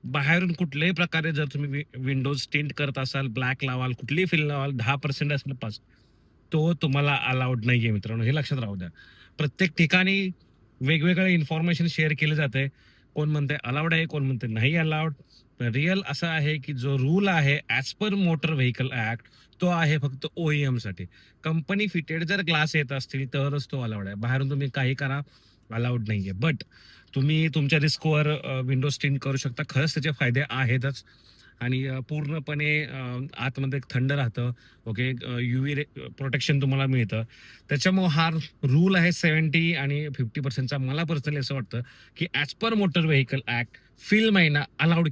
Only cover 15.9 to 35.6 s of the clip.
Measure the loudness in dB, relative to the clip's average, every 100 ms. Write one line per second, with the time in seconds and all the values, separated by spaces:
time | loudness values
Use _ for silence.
15.9 | 0 -2 -4 -2 0 0 -2 -6 -4 0
16.9 | 2 4 4 4 4 4 2 0 -2 -2
17.9 | -4 -2 2 2 2 0 2 2 0 -4
18.9 | -2 -4 -4 -10 -20 _ _ 0 2 2
19.9 | 2 -2 -4 -10 -4 0 0 0 -2 -4
20.9 | -10 -12 -14 -20 _ -2 -2 0 -2 0
21.9 | -2 -4 -6 -2 -2 0 0 2 0 -2
22.9 | -4 -4 -6 -4 -2 0 -2 -4 -4 -4
23.9 | -4 -6 -4 -2 0 0 -2 -2 0 0
24.9 | 0 -2 -4 -6 -16 _ _ _ -2 0
25.9 | 0 0 -2 -2 0 0 0 -8 -20 -20
26.9 | -20 _ 0 2 2 2 2 2 4 4
27.9 | 2 2 2 2 0 -4 -4 0 0 0
28.9 | 0 0 0 -2 -2 -4 -6 -2 0 0
29.9 | 0 -2 0 0 0 -2 -2 0 0 -2
30.9 | -6 -16 -20 -20 -20 -20 _ -2 -2 -2
31.9 | -6 -6 -4 -4 -6 -4 -2 0 0 -2
32.9 | -8 -6 -6 -8 -6 -6 -2 -2 -2 -2
33.9 | 0 0 2 0 -2 -4 -6 -16 -14 -8
34.9 | -2 -2 -4 -6 -4 -2 0